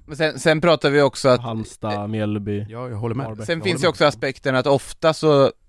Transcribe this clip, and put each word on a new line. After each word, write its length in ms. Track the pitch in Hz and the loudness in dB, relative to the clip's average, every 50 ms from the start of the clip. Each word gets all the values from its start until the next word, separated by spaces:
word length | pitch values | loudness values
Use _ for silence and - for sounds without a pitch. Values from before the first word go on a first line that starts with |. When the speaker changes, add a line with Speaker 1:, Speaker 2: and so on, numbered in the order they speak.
| - | -8
Speaker 1:
Men 120 | - 156 135 | -14 -6 -4
sen, 220 | 160 156 - 135 | -4 -4 -4 0
sen 220 | - 165 156 156 | 0 2 2 2
pratar 280 | 160 175 156 - - 147 | 4 2 2 4 2 2
vi 120 | 139 147 | 4 4
också 280 | 143 131 - - - 135 | 4 2 0 0 2 2
att 120 | 123 117 | 2 2
Speaker 2:
Halmstad, 680 | 123 120 113 110 107 - - - - 107 104 104 104 107 | 0 -6 -8 -8 -8 -12 -12 -10 -8 -6 -6 -6 -6 -6
Mjällby, 560 | 110 110 107 104 104 107 101 104 104 101 110 104 | -4 -4 -4 -2 -4 -4 -4 -4 -6 -6 -6 -10
Speaker 3:
Ja, 200 | 110 120 127 123 | -12 -14 -12 -10
jag 80 | 117 101 | -10 -6
håller 180 | 117 117 110 | -6 -6 -4
med. 100 | 127 135 113 | -6 -6 -8
Speaker 2:
Varberg. 180 | 110 107 113 | -10 -12 -4
Speaker 1:
sen 120 | - 170 165 | -4 -4 -2
Speaker 3:
Jag 40 | 147 | -2
Speaker 1:
finns 100 | 190 170 | -4 -2
Speaker 3:
håller 60 | 131 156 | 0 0
Speaker 1:
ju 20 | |
Speaker 3:
med. 40 | 170 | 0
Speaker 1:
också 160 | - - 170 | 2 4 2
aspekten 500 | 147 - - 147 139 131 - - 143 131 | 2 2 0 -6 -6 -6 -4 -4 -2 0
att 120 | 127 127 143 | 0 2 2
ofta 460 | 139 131 - - - - - 160 151 | 2 2 0 -4 -12 0 0 0 0
så, 380 | - 160 156 147 139 135 - - _ _ | 2 2 4 4 6 4 4 2 _ _